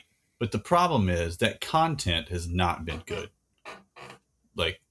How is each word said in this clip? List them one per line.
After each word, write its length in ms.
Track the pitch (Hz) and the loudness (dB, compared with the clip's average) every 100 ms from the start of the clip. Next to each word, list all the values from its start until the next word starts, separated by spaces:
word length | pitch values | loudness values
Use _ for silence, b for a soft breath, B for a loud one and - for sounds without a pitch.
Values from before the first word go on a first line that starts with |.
| - _ _ - | -8 _ _ -6
but 140 | 117 | -4
the 60 | 107 | -2
problem 500 | - 175 175 135 92 | 2 4 4 4 4
is 280 | 87 85 90 | 2 0 0
that 200 | 113 - | -2 -2
content 680 | - 160 160 143 92 82 - | -2 2 2 0 0 0 -2
has 180 | 87 87 | -6 -2
not 380 | 87 87 85 82 | 2 2 0 -6
been 180 | 80 - | -8 -8
good. 240 | 82 - _ _ _ - - _ - - - _ _ _ - | -10 -10 _ _ _ -18 -18 _ -20 -20 -20 _ _ _ -4
Like, 240 | 82 - _ | -2 -4 _